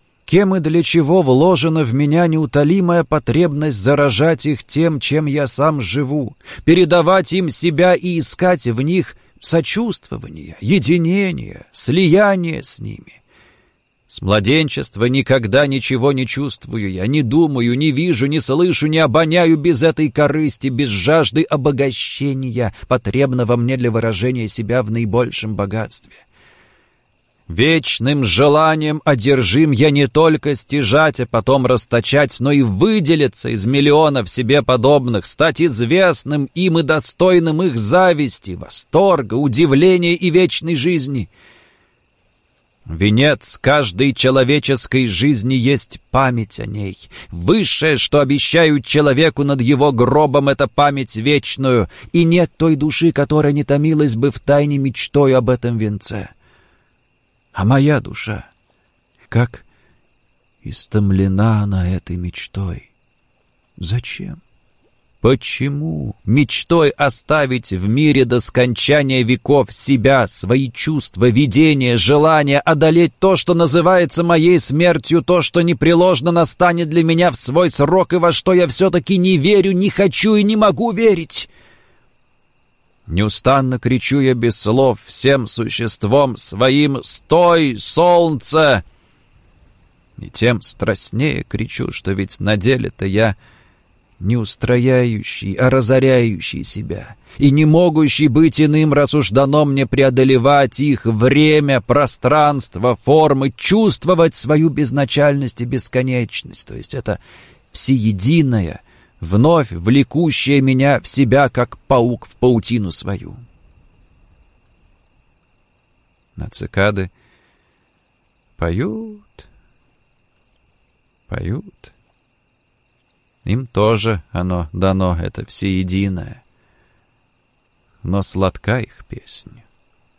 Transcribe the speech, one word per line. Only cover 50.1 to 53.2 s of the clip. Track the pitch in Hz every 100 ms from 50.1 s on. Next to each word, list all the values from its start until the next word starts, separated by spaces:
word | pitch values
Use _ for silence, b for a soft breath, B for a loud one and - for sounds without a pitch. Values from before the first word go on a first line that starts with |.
| 139 151 143 139
это | 135 139
память | - 143 139 123
вечную, | 110 123 147 - - 135 123 92 B B
и | 170
нет | 165 175 165 -
той | 160
души, | 156 151 - 165
которая | 147